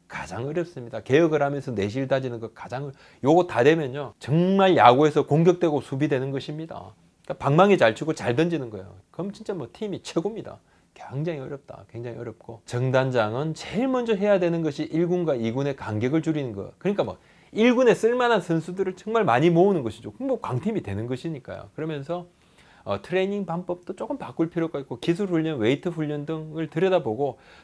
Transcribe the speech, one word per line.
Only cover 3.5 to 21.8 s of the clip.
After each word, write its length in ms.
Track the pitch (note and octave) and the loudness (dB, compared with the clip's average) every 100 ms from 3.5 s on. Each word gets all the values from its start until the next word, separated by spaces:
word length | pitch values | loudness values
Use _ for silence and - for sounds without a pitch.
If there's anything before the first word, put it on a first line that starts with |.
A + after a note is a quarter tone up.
| A#2+ | 4
되면요. 500 | C3 E3 C3+ C#3+ B2+ - | 4 4 0 -8 -12 -12
정말 580 | - D#3+ F#3 G3 F#3+ C#3+ | 0 2 4 6 6 8
야구에서 480 | A#2+ B2+ D3+ D3 - | 8 8 6 2 2
공격되고 560 | D3+ F3 F3 E3+ C#3+ | 4 4 4 2 -2
수비되는 500 | - C3+ D3 C3 C3+ | -4 -4 -2 -2 -2
것입니다. 640 | C3+ - D3+ D#3+ - G2 - _ _ | -6 -8 -12 -12 -14 -16 -20 _ _
그러니까 200 | - D#3 | -14 -4
방망이 340 | C#3 D#3 G3+ F#3+ | 2 6 6 6
잘 180 | A2+ A2+ | 6 4
치고 180 | D#3 | -4
잘 220 | D3+ B2 A#2+ | -4 -2 0
던지는 340 | F3 D#3 A#2+ | 0 -2 -6
거예요. 260 | G2+ F#2+ F#2+ _ | -12 -14 -20 _
그럼 220 | - G3 | -10 -10
진짜 200 | G3+ G#3+ | -10 -10
뭐 140 | F#3 A#2 | -10 -10
팀이 300 | - G#3+ D3+ | -10 -8 -8
최고입니다. 560 | - E3+ G3+ A3 - - _ _ _ | -6 -4 -4 -6 -12 -16 _ _ _
굉장히 460 | - - C3+ E3 D3 | -20 -12 -6 -6 -6
어렵다. 440 | C3 C#3 - - G2 | -10 -14 -16 -20 -16
굉장히 260 | A#2 A#2+ A#2+ | -14 -12 -10
어렵고 440 | A#2+ - - A#2 - | -12 -14 -16 -18 -8
정단장은 880 | B2 B2+ C3 C3 B2 G#2+ A#2+ D#3 | -4 2 2 2 2 2 0 -4
제일 360 | D3+ - F#3+ C4 | -6 -6 -2 0
먼저 240 | B3+ A#3 | 0 0
해야 260 | G3 G#3 G3 | 0 2 4
되는 220 | E3+ E3+ | 2 0
것이 220 | D#3 C#3 | -2 -4
일 240 | D#3 D#3+ F3 | -2 0 0
군과 280 | F3+ D#3+ B2+ | 0 0 0
이 160 | A2+ | 0
군의 240 | B2+ C#3+ C3+ | 0 -2 -4
간격을 460 | - G#2+ B2 D#3+ | -6 -2 0 2
줄이는 320 | D#3+ D3+ B2+ | 0 -2 -4
거. 180 | G2 F#2 - | -8 -12 -6
그러니까 260 | F#3 G3+ | -2 -2
뭐 140 | A#2 - _ _ _ G3+ | -4 -8 _ _ _ 2
일 180 | A#3+ | 4
군에 220 | A#3+ A#3+ F3+ | 6 4 4
쓸만한 460 | A3+ B3 A#3+ G#3+ | 2 2 2 2
선수들을 560 | E3+ E3 E3+ F#3 F#3 F#3 | 0 -2 -2 -4 -6 -6
정말 260 | A3 A3+ | -2 0
많이 260 | E3 A#2+ E3+ | 2 4 4
모으는 320 | E3+ G3+ F3 | 6 4 2
것이죠. 300 | A2+ - A2 | -2 -8 -14
그럼 160 | - C4+ | -8 -6
뭐 140 | B3 | -4
강팀이 420 | - B2 G3+ G3 | -4 -4 -2 -4
되는 240 | G2+ G2 A#2 | -4 -6 -6
것이니까요. 640 | B2+ E3 C#3+ - F#2+ G#2 | -6 -8 -10 -12 -14 -14
그러면서, 540 | - | -10